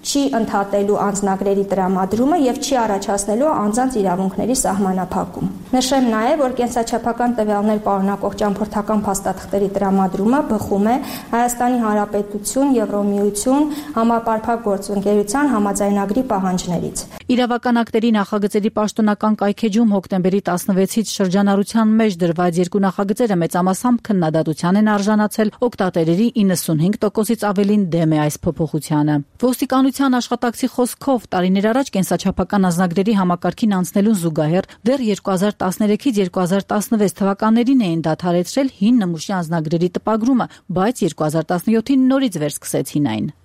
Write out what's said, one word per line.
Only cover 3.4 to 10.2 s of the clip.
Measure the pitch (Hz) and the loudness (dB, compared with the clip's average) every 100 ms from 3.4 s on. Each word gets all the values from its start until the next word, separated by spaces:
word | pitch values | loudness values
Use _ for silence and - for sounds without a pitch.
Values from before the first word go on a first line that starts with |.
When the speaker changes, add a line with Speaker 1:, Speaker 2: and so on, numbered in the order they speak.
| 302 302 | 0 0
Speaker 1:
անձանց | 208 220 254 247 | 0 0 0 0
իրավունքների | 190 180 190 190 196 254 | 0 0 -2 -2 -2 -2
սահմանափակում։ | - 196 196 185 180 196 - - 190 - - 262 | -2 0 0 -2 -4 -4 -6 -6 -8 -8 -2 -2
Նշեմ | 254 269 254 214 | 2 2 2 2
նաև, | 233 320 262 | 0 2 0
որ | 247 | 0
կենսաչափական | 240 240 226 226 233 226 240 233 | -2 -2 -2 -2 -2 -2 -2 0
տվյալներ | 214 208 208 214 208 | 0 0 0 0 0
պարունակող | 196 196 196 196 202 | 0 0 0 -4 -2
ճամփորդական | 208 196 214 214 208 214 208 | -2 -2 -2 -4 -2 -2 0
փաստաթղթերի | 190 202 190 - 202 196 196 | -2 -4 -6 -4 -2 0 0
տրամադրումը | 196 196 190 180 | 0 2 0 0